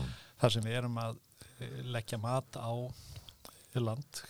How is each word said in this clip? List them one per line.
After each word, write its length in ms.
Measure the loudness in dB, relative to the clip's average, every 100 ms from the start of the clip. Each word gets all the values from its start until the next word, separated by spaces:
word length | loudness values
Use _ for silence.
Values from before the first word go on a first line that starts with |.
| 2 -4 -14 4
Þar 100 | 6
sem 120 | 6
við 140 | 2 2
erum 200 | 0 0
að, 200 | -2 -4 -12 -20 -18 -12
eh, 220 | -8 -6
leggja 360 | -2 -2 0 0
mat 320 | 2 2 2 -4
á 160 | -2 -2 -2 -8 -12 -14 -16 -18 -18 -18 -2 2
land, 460 | 2 0 -4 -10